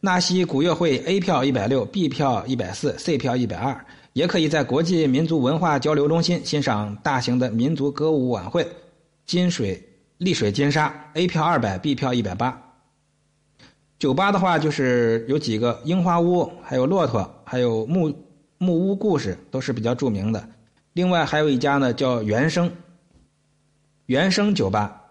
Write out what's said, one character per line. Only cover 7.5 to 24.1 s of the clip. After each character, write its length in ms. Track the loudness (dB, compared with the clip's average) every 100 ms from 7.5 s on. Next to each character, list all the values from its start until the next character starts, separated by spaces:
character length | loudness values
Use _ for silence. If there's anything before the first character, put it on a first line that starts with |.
民 240 | 0 0 0
族 120 | -2
歌 220 | -2 0
舞 200 | 0 0
晚 200 | -2 -2
会， 160 | -4 -4 -8 -20 _ _ _ -4
金 220 | 0 0
水， 320 | 0 -4 -4 -12 _ _ _
丽 160 | -2
水 160 | 0 0
金 220 | 2 0
沙， 200 | 2 0 -4 -10
A 160 | -2 0
票 160 | 0
二 120 | 2 2
百 220 | 0 -2
，B 160 | -2
票 180 | -2 0
一 80 | -2
百 140 | -2
八。 260 | -4 -4 -6 -20 _ _ _ _ _ _ _ _ _ -20 _ _ _
酒 120 | -2
吧 200 | 2 2
的 80 | 2
话 180 | 2 2
就 140 | 0
是 520 | 0 2 2 2 0 0
有 100 | -2
几 180 | 0 0
个， 240 | 0 -2
樱 180 | -2 0
花 160 | 2 2
屋， 320 | 4 2 0 -6
还 100 | -4
有 100 | 0
骆 220 | 2 2 0
驼， 260 | 0 -4 -10
还 160 | -8 -2
有 260 | 0 0 0
木-， 260 | 0 0 -4 -14 _ _ _
木 180 | 0 2
屋 200 | 0 0
故 200 | 0 0
事 220 | -2 -8 -8
都 80 | -6
是 120 | -4
比 80 | -2
较 140 | -2
著 160 | 0 0
名 220 | 0 -2
的。 120 | -4 -6 -20 _ _ _
另 140 | -2 2
外 160 | 2
还 140 | 2 2
有 100 | 2
一 80 | 2
家 220 | 2 2
呢， 140 | 2
叫 280 | 0 0 0
原 260 | 0 2 2
声， 180 | 2 0 -2 -20 _ _ _ _ _ _ _ _ _ _ _
原 220 | -2